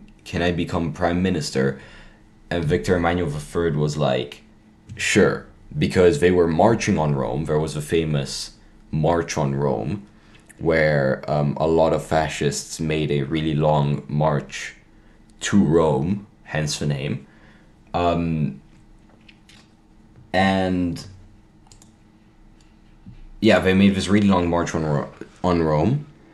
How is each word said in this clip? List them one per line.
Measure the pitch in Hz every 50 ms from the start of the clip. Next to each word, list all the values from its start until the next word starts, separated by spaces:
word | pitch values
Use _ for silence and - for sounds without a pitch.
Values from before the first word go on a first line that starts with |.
| - - - - -
can | - - 87
I | 87 90
become | 85 82 85 - - 87 85 78
prime | 76 - 90 85 85 90
minister?" | 92 95 92 78 71 - - 67 65 67 67 - - - - - - - - - - - - - - -
And | 85 87 82
Victor | 76 90 87 - 98 92
Emmanuel | 87 85 85 87 90 87 76
the | 73 76
third | - - - 87 85 82 73
was | 73 73 76 73
like, | 76 73 65 64 64 60 - - - - - - - _ - _ _ _ - -
"Sure," | - - - - 101 87 - - - - - - - - - -
because | - - - - 95 90 87 85 71
they | 85 92
were | 92 90 85 82
marching | 80 80 95 110 117 107 - 110 98 80
on | 78 76 71
Rome. | 67 62 57 62 73 80
There | 76 78 76
was | 78 76 73
a | 78
famous | 73 - 87 82 80 78 76 71 67 67 - - - - - - - - - - - -
march | - 78 78 82 85 85 85 - -
on | - 76 69 67
Rome, | 67 71 71 62 53 55 71 98 - - - - - _ - - - - - - -
where, | - 82 80 80 78 78 73 71 67 67 65 - - -
um, | 76 73 73 71 67
a | - 78
lot | 80 80 80 80 80
of | 80 76 -
fascists | - 85 80 78 71 - - 78 71 69 - - - - -
made | 80 78 78 78 76 71
a | 73 71 67
really | 69 80 78 78 78 76
long | 73 76 76 76 73 71 71 73 71 - -
march | 71 73 78 78 73 71 - - - - - - - - - _ - - - - - _ - _ - -
to | - - - 101
Rome, | 98 76 80 82 80 78 69 65 73 85 101 101 - - _ _ -
hence | - - 78 76 73 - -
the | 82
name. | 73 71 67 69 - - - - - - - - - - - - - - _ - -
Um, | - 87 87 85 85 85 85 82 80 78 73 - - - - - - - - - - - - - - - - - - - _ _ - - - _ _ _ _ _ - - - - - - - -
and | - 92 98 95 95 95 92 92 92 90 90 85 82 - - - - - - - - - - _ _ - - - - - - - _ _ - - _ - _ - _ - - - - _ _ _ _ _ - - - - - - - - - - - -
yeah, | - 107 95 90
they | 85 95 95
made | 95 98 101 98
this | 95 92 90
really | 101 107 101 101
long | 95 90 87 85
march | 85 85 82 78 -
on | 82 78
Ro-, | 78 73 69 - - - - - - - -
on | - 92 87 85
Rome, | 82 78 76 76 80 104 139 147 - - - - - -